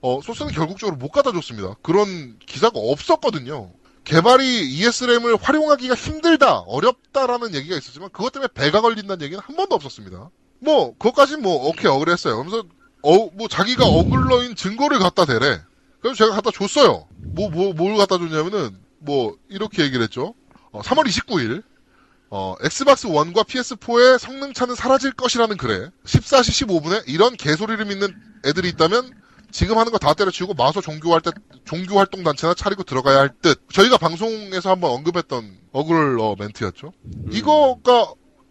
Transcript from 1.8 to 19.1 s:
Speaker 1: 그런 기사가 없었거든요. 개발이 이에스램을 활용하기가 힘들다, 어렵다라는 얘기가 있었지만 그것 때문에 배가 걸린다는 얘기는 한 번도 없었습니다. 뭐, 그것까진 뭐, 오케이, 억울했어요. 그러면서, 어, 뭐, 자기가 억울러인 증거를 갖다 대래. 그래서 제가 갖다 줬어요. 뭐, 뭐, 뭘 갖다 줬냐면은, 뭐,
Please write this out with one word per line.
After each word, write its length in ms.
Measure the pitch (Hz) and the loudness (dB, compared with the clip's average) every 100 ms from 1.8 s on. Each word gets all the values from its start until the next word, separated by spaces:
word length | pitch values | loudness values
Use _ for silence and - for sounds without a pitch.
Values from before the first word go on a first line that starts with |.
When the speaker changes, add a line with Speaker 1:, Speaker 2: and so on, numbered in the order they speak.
Speaker 1:
그런 560 | - 175 208 180 135 110 | -2 0 0 -4 -14 -20
기사가 380 | - 135 220 226 | -16 -2 0 0
없었거든요. 920 | 220 147 - 320 294 160 123 147 95 _ _ _ | -2 -4 0 0 0 -4 -8 -12 -14 _ _ _
개발이 640 | - 156 180 254 262 247 143 | 0 2 6 6 4 -2 -4
이에스램을 680 | 135 220 233 247 240 240 226 | 0 -2 0 0 2 2 0
활용하기가 580 | - 302 302 285 254 | 2 0 2 0 0
힘들다, 680 | 247 - 311 330 320 262 127 | -4 -4 -2 2 4 4 2
어렵다라는 960 | 87 120 202 247 _ - 262 240 233 | -2 0 0 0 _ -2 0 -2 -4
얘기가 220 | 156 147 175 | -8 -6 -8
있었지만 320 | - 123 190 | -10 -18 -20
그것 220 | - 220 | -6 -6
때문에 160 | 277 262 | -4 -8
배가 260 | - 139 196 | -2 0 4
걸린다는 420 | 226 226 196 190 | 2 0 -6 -8
얘기는 180 | 143 185 | -8 -12
한 120 | - 311 | -14 -6
번도 180 | 392 | -2
없었습니다. 560 | 262 139 - 101 90 - _ _ _ | -2 -4 -16 -18 -18 -20 _ _ _
뭐, 320 | 269 302 139 - | 0 2 2 0
그것까진 440 | 220 254 269 302 | -2 4 2 2
뭐, 260 | 220 160 135 | -2 0 0
오케이, 220 | 160 - | 0 2
억울했어요. 440 | 135 160 175 - 113 | 2 2 0 -2 -4
그러면서, 280 | 147 220 190 _ _ _ | -6 -8 -8 _ _ _
어, 260 | 143 180 214 | 2 2 2
뭐, 160 | 185 220 | -8 -10
자기가 360 | - - 247 | -4 -4 2
억울러인 720 | 254 - - 262 254 254 247 220 | 4 4 2 2 2 0 0 -8
증거를 420 | 180 220 294 277 | -8 -2 0 2
갖다 260 | 185 - 143 | 0 0 0
대래. 340 | 117 135 95 - _ _ _ | 0 0 -2 -8 _ _ _
그래서 160 | 233 254 | -8 2
제가 180 | 220 | 2
갖다 160 | 202 226 | 2 -4
줬어요. 560 | - 196 294 247 101 - - | -4 -2 4 4 4 -4 -18
뭐, 320 | - - 202 | -12 -6 -4
뭐, 220 | 160 196 | -2 -2
뭘 220 | 160 180 214 | 0 0 2
갖다 220 | 196 185 | 2 0
줬냐면은, 600 | 170 156 160 208 131 95 _ _ | -2 -4 -4 -4 -6 -10 _ _
뭐, 380 | 147 | -4